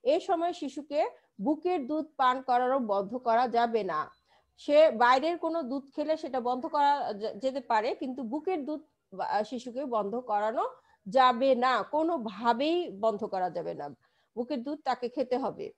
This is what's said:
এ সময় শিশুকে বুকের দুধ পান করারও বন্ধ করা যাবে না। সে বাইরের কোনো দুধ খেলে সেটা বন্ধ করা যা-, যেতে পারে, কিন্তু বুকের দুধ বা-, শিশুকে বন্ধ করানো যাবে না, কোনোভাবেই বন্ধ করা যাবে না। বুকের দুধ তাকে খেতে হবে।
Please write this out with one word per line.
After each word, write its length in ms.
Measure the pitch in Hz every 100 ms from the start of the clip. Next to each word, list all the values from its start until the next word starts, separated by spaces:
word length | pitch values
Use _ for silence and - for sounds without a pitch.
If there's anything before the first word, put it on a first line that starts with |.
এ 180 | 240 330
সময় 320 | 381 349 349
শিশুকে 560 | 349 277 302 294 285 440 - _ -
বুকের 460 | 208 311 359 359 247
দুধ 200 | 311 311 -
পান 260 | 254 262
করারও 360 | 262 247 247 269
বন্ধ 380 | 226 196 196 247
করা 320 | 247 226 254
যাবে 360 | 233 233 226
না। 260 | 190 156 151 _ _ _ _ _
সে 340 | - 294 311
বাইরের 480 | 220 240 262 311 349
কোনো 240 | 330 330
দুধ 200 | 247 269 269 -
খেলে 200 | 294 311
সেটা 240 | 311 262
বন্ধ 260 | 240 254 311
করা 460 | 294 285 285 -
যা-, 220 | 202 214
যেতে 260 | 202 262 269
পারে, 340 | 262 220 226
কিন্তু 280 | 392 269 262
বুকের 440 | 233 294 302 359 269
দুধ 140 | 302 - _ _
বা-, 300 | 185 - -
শিশুকে 400 | 320 247 247 233
বন্ধ 300 | 285 226 202
করানো 560 | 233 247 208 214 262 480 - _ _ 196
যাবে 460 | 254 254 233 269
না, 280 | 240 254 240
কোনোভাবেই 1080 | 190 302 320 339 220 190 233 233 302 349 320
বন্ধ 340 | 196 226 208
করা 260 | 220 190 180
যাবে 240 | 175 165
না। 200 | 165 143 139 _ _ _ 214
বুকের 260 | 240 285
দুধ 160 | 254 302
তাকে 240 | - 247 240
খেতে 300 | 294 247 -
হবে। 340 | 220 160 156